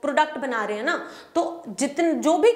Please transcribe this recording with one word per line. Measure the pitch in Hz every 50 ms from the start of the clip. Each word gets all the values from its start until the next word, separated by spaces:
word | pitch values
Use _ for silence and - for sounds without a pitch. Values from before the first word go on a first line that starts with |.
प्रोडक्ट | - 285 277 302 302 302 302 294
बना | 254 262 240 226 214
रहे | 202 208 208
हैं | 220
ना, | 302 339 294 - - - - - - _
तो | 330 339 339 339 - - -
जितन-, | 196 - 262 277 277 - 339 330 311
जो | 247 226 294 330 359
भी | - 466 466